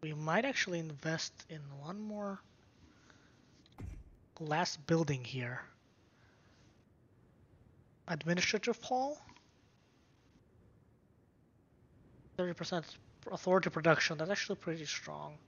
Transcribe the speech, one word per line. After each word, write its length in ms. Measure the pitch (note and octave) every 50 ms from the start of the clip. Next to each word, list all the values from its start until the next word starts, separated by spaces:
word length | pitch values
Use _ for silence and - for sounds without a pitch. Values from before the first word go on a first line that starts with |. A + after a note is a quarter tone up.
| -
We 120 | D#3 D3+
might 300 | D3 D3+ D#3 D#3+ G3 A#3+
actually 360 | C#4 C4 - - - F3+ E3+
invest 520 | E3 D#3+ D3+ C#3 - D#3+ D#3+ D#3+ - - - - - -
in 120 | D#3+ D#3 D3 C#3+ C#3 C#3
one 200 | C#3+ D#3 F3+ G#3
more 400 | G#3+ G#3+ G#3+ G#3 G3+ G3+ G3 F#3+ - - - - - - _ - - - - - - - - - - - - - - - - - - - - - - - - - - - - - - - _ -
last 440 | E3 D3+ D3+ D#3 F3+ F3 - - C#3+ -
building 340 | E3 E3 E3 C#3+ D3 C3 B2
here. 380 | A#2 B2+ C3 B2 A#2+ B2 - - - - _ _ - _ _ - - _ - - - - - - - - - - - - - - _ - _ - - - - - - - _ - - - - - - - - - - - - _ -
Administrative 760 | F3 D#3 D3 D#3+ E3+ F3+ F3 - - G#3 - - A3+ - -
hall? 340 | - C4 B3+ C4 C#4 D4+ D4 - - - - - - - - - - - _ _ _ _ - - _ - - - - - - - _ _ - - - - - - - - - _ _ - _ _ _ _ _ _ _ _ _ _ _ _ - - - - - - - - - - - -
Thirty 160 | - F3+ F3+ E3+
percent 320 | - E3+ - - F3 D#3 - - - - - - - - -
authority 400 | G3 - - F#3 F#3 F#3+ F3 F3+
production. 480 | - E3 D#3 E3+ D#3+ D3 - - E3+ D3+
That's 120 | D#3+ E3+
actually 260 | G3+ G3 - - G3
pretty 300 | F#3 - - D#3+ E3 D#3
strong. 500 | D3 - - - - D3+ D3+ D3+ D3+ D3+ D3 -